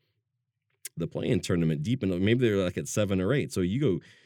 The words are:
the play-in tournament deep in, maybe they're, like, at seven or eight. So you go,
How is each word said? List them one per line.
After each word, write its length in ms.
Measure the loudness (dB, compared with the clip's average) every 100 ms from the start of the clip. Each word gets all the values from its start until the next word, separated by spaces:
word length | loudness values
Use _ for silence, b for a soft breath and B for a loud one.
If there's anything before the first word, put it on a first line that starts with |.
| _ _ _ _ _ _ _ _ -16 -8
the 120 | -8
play-in 340 | -4 -2 0
tournament 420 | 0 2 2 0
deep 200 | -2 -2
in, 200 | -2 0
maybe 240 | 2 4 4
they're, 160 | 2
like, 140 | 0 -4
at 100 | -4
seven 320 | -2 0 2
or 140 | 2
eight. 180 | 0 -2
So 80 | -2
you 220 | -2 0
go, 180 | 0 -2 B B